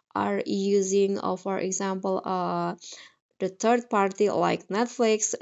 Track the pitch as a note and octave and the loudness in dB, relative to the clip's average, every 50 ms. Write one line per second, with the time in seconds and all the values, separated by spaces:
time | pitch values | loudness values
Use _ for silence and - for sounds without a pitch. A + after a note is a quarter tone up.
0 | _ _ - G3+ G3+ G3+ G3+ G3 - - G#3 G3 G3 G3+ G3+ G3+ F#3+ F#3+ F#3+ G3+ | _ _ -4 -2 -2 -2 -2 -2 -2 -2 -2 0 2 2 2 2 2 2 4 4
1 | G3 G3 G3 - - F#3 F#3 F#3 - G3 F#3+ - - F#3+ F#3+ F#3+ G3 G3 F#3+ F#3+ | 4 2 2 0 -2 -2 -2 -2 -2 -4 -2 -2 -2 -2 -4 -2 -2 -4 -4 -2
2 | G3 G3 F#3+ F#3 - - F#3 F3+ F3 F3 F3 F3 E3+ F3 - - - - - - | -2 -2 -2 -2 -2 -2 -2 -2 -2 -2 -2 -2 -2 -4 -4 -8 -12 -18 -18 -18
3 | - - _ _ _ _ _ - F#3+ F#3 F#3 - - A3+ A#3+ A#3+ A#3+ - - G#3 | -20 -20 _ _ _ _ _ -6 -6 -4 -4 0 2 2 2 2 2 0 0 2
4 | G3 G3 G3 - G#3 G3 - E3 E3+ F3 F3 F3 - - F#3+ G#3 A#3+ A#3 - - | 2 2 2 2 2 2 2 2 2 2 0 -2 -4 -4 -2 -2 -2 -2 0 0
5 | A#3+ A3 A3 G#3+ - - - - | 2 2 2 2 0 -2 -4 -6